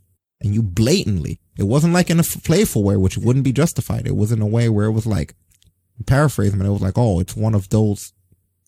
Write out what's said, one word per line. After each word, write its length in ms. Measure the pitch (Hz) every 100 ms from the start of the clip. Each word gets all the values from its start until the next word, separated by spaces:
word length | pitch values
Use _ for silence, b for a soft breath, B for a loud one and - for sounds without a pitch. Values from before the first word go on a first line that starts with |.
| _ _ _ _
and 120 | 104
you 80 | 104
blatantly, 760 | 107 87 113 190 - 95 78 - _ -
it 60 |
wasn't, 300 | 101 139 170
like, 160 | 175 175
in 80 | 170
a 20 |
f-, 240 | 160 -
playful 400 | - 170 220 -
way, 140 | 101 98
which 200 | 95 -
wouldn't 280 | 104 131 131
be 80 |
justified. 520 | 127 156 - - 117 113
It 120 | -
was 160 | 107
in 80 | 113
a 40 | 107
way 220 | 113 117
where 200 | 104 107
it 40 |
was 160 | 110 110
like, 280 | 95 71 - _ _ _ _ _ - -
paraphrase 480 | 135 151 - 101
him, 60 | 98
and 80 | 98
it 60 |
was 80 | 101
like, 160 | 95 107
"Oh, 240 | 120 87
it's 160 | - 110
one 180 | 110 107
of 140 | 95
those 420 | 107 110 101 - _ _ _ _ _